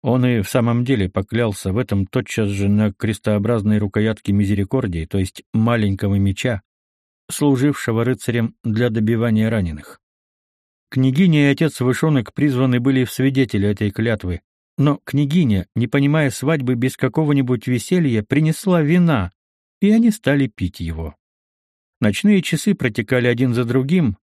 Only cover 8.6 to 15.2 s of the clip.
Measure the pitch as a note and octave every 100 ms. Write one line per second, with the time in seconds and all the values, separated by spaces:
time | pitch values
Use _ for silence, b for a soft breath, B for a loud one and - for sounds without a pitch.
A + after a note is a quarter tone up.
8.6 | A#2+ G#2+ B2 A2+ G#2+ A2+ A#2 A2 A2 A2+
9.6 | F2+ D2+ - - _ _ _ _ _ _
10.6 | _ _ _ - C3 C3+ F#3+ D3+ C#3+ C#3
11.6 | D#3 - B2+ B2 D#3+ C#3+ G#2+ - D3 B2+
12.6 | C3 B2 B2 C3 B2 - C3 C3+ C3 A2
13.6 | G2+ G2+ G#2 - A#2 A2 F2+ F2 _ _
14.6 | _ - C#3 C#3+ - C#3